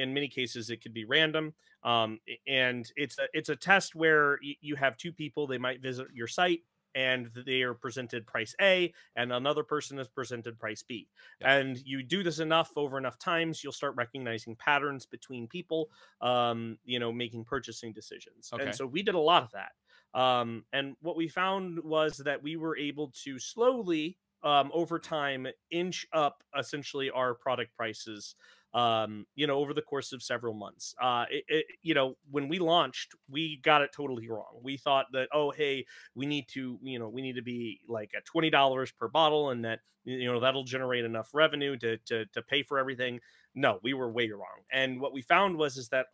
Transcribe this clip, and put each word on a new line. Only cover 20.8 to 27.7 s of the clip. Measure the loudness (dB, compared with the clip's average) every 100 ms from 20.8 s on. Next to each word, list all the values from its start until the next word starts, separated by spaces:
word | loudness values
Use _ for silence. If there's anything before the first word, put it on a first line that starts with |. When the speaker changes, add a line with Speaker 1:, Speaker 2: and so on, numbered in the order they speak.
| -4 -6
Speaker 1:
what | -6 -2
we | -2
found | 0 0 0 -4 -6
was | 0 2 2 0
that | -4 -4
we | -4 -4
were | -4 -2
able | -4 -4 -8 -8
to | -10 -10
slowly, | -6 2 2 4 2 0 0 -6 _ _
um, | 4 6 6
over | 2 0 -2
time, | -2 -2 0 -2 -6 -10 -6
inch | -2 -2 -4 -2
up | 2 2 0 _ -6
essentially | -4 -6 -6 -4 -2
our | 0 0
product | 0 -2 -2 -2